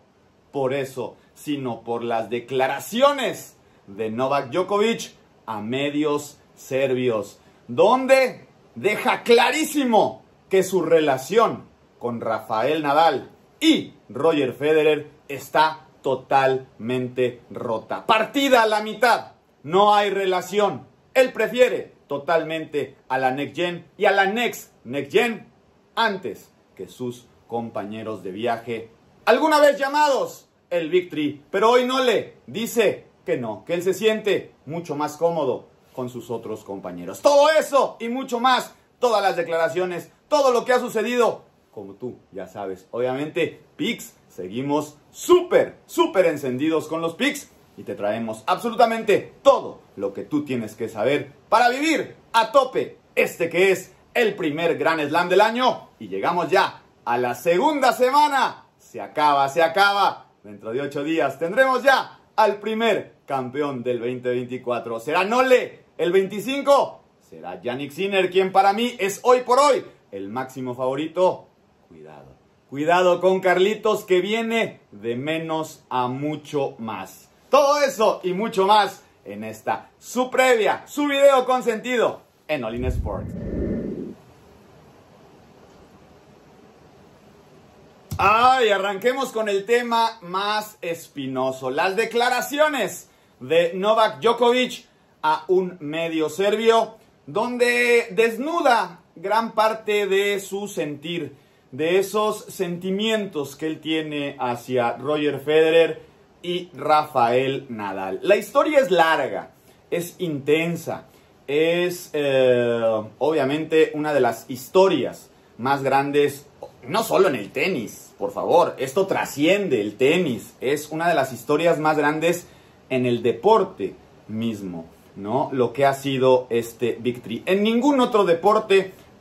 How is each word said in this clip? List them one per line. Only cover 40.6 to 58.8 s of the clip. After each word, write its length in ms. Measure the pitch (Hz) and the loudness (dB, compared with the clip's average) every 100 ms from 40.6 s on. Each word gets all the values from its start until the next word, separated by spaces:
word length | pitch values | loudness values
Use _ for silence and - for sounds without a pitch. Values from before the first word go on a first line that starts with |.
que 100 | 190 | 2
ha 40 | 247 | 0
sucedido, 640 | 233 220 220 247 220 - _ _ _ | 2 -4 -2 2 0 0 _ _ _
como 220 | - 98 | -18 -18
tú 220 | 98 123 101 _ | -12 -12 -14 _
ya 160 | 95 92 | -14 -14
sabes, 400 | 107 98 92 - | -10 -10 -10 -10
obviamente, 680 | 117 127 131 151 170 156 - _ | -4 -4 -4 -6 -4 -4 -6 _
picks, 400 | - 190 220 - _ _ | -8 -6 -6 -10 _ _
seguimos 720 | - 90 113 139 147 151 - _ | -14 -10 -6 -2 -2 -2 -12 _
súper, 680 | - - 359 349 175 - - _ | -8 4 4 6 2 2 -4 _
súper 400 | - 339 196 170 | 0 0 4 2
encendidos 600 | 151 131 123 156 156 - | 2 -4 -2 0 -2 -2
con 140 | 160 | -4
los 140 | 165 | -4
picks 360 | 165 262 - - _ _ - | -2 -4 -4 -12 _ _ -18
y 60 | |
te 120 | 104 | -12
traemos 480 | 98 101 113 113 110 - | -6 -4 -4 -6 -8 -4
absolutamente 880 | 180 233 220 233 220 214 170 - - | -4 -2 2 2 2 0 0 0 -2
todo 380 | 277 240 120 - _ - | 4 4 2 -14 _ -8
lo 160 | 98 | -8
que 120 | 101 | -8
tú 200 | 92 147 | -6 -6
tienes 300 | 147 127 107 | -4 -6 -6
que 140 | - 113 | -8 -8
saber 440 | 107 120 147 - - - | -2 0 0 -4 -16 0
para 200 | 220 247 | 2 2
vivir 460 | 262 311 302 - - _ | 2 -2 -2 -4 -12 _
a 200 | 226 220 | 0 4
tope 460 | 277 254 160 120 - _ | 2 2 -2 -6 -10 _
este 340 | - - - 170 | -2 -2 -2 -4
que 220 | 170 190 | 2 2
es 240 | 180 - _ _ | 2 -2 _ _
el 200 | 240 226 | -2 0
primer 420 | - 160 147 170 151 | 0 -4 -2 -2 0
Grand 240 | 147 160 143 | 0 0 0
Slam 200 | 165 180 | 0 2
del 120 | 185 | 4
año. 500 | 220 233 254 - - - | 4 4 0 0 -8 -18
Y 80 | 101 | -10
llegamos 400 | 95 151 180 156 | -4 -2 -2 2
ya 340 | 185 165 - _ _ | 2 2 -2 _ _
a 140 | - 123 | -4 -2
la 180 | 123 123 | -2 -2
segunda 560 | 165 175 285 294 254 | 0 2 2 2 2
semana. 760 | 233 254 285 294 269 240 - _ | 2 2 4 4 2 -2 -4 _
Se 220 | _ | _